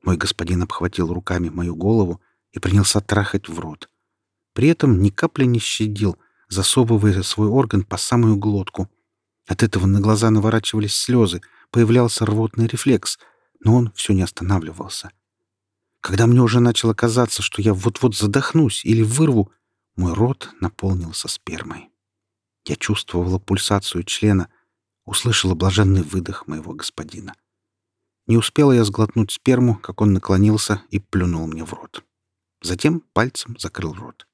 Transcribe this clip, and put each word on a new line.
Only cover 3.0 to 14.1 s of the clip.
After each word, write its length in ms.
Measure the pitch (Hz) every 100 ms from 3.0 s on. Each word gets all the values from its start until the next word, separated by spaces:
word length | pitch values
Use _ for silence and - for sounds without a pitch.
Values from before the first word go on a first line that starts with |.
| 98 104 98 95 -
в 120 | 82
рот. 300 | 82 76 - _ _ _ _ _ _
При 140 | - 147
этом 340 | 165 143 101
ни 80 | 101
капли 360 | - 165 - 127
не 140 | 120
щадил, 580 | - - 110 101 101 87 _ _ _
засовывая 760 | 95 95 - 113 113 104 95
свой 240 | 90 - 107
орган 360 | 127 120 98
по 140 | 98 -
самую 380 | - 123 113 104
глотку. 540 | 107 101 92 - 95 _ _ _ _ _ -
От 160 | -
этого 220 | 113 - 95
на 160 | 101
глаза 280 | 104 107 113
наворачивались 680 | 110 107 110 104 110 104 -
слёзы, 460 | - 123 104 85 _ _ _
появлялся 560 | 120 110 120 117 - 107
рвотный 420 | 107 110 - 113
рефлекс, 500 | 117 - 117 - - _ _ _ _
но 140 | 110 123
он 160 | 120 -
всё 180 | -